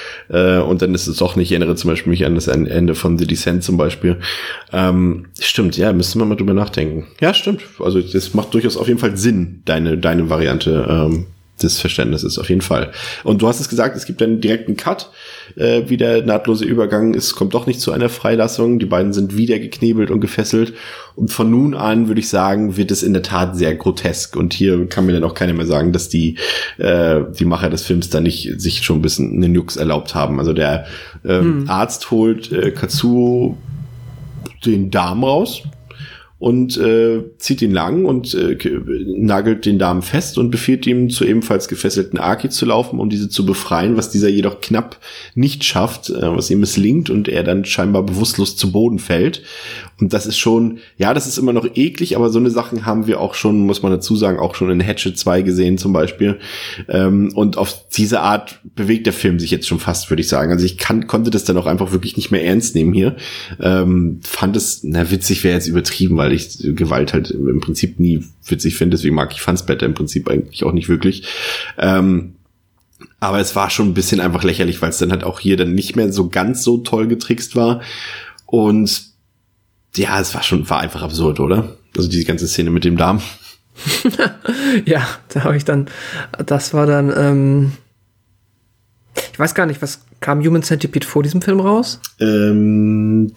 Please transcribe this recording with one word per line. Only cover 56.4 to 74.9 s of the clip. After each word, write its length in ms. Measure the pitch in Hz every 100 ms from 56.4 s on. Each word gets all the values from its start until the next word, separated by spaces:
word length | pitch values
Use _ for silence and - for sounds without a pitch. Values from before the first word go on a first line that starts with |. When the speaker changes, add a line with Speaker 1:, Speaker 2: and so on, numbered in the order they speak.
| - - - - -
Speaker 1:
Ähm, 440 | 95 95 101 101
und 240 | 107 104 90
auf 160 | 98 - -
diese 300 | - 107 113
Art 380 | 92 104 - - - -
bewegt 320 | 101 113 110
der 60 |
Film 260 | - 98 87
sich 100 | 85
jetzt 160 | 85 -
schon 120 | 85
fast, 320 | - 85 -
würde 100 | 80
ich 60 | 78
sagen. 240 | 69 80
Also 140 | 87 90
ich 120 | 92
kann, 300 | - 110 113
konnte 240 | 113 113
das 140 | 104 -
dann 120 | 90
auch 80 | 80
einfach 280 | 90 90
wirklich 220 | 92 87 -
nicht 140 | -
mehr 160 | 95 85
ernst 300 | 104 117 80
nehmen 180 | 80
hier. 220 | 92 113 - - - - 90
Ähm, 600 | 92 92 92 90 85 -
fand 340 | - - 95 107
es, 280 | - -
na, 260 | 73 85 85
witzig 340 | 95 - 95
wäre 120 | 92 87
jetzt 100 | 82
übertrieben, 480 | 85 - - 92 82
weil 120 | 71
ich 280 | 73 - -
Gewalt 520 | - 80 80 65 139
halt 180 | 78 -
im 280 | - 67 65
Prinzip 380 | - 76 87 -
nie 240 | 87 78 - _ -
witzig 300 | 76 82 -
finde, 220 | 87 85
deswegen 180 | 80 76
mag 160 | 71
ich 100 | -
Fansblätter 460 | - 90 - 64 -
im 80 | -
Prinzip 340 | 76 - -
eigentlich 340 | 71 - -
auch 100 | -
nicht 160 | 87 85
wirklich. 340 | 82 95 95 - - - - - -
Ähm, 560 | 95 95 95 90 87 - _ _ _ _ _ _ - -
aber 200 | 101 98
es 160 | 98 98
war 160 | 98
schon 160 | - 104
ein 60 | 90
bisschen 240 | 87 101
einfach 240 | 90 85
lächerlich, 360 | 95 82 85 85
weil 100 | 85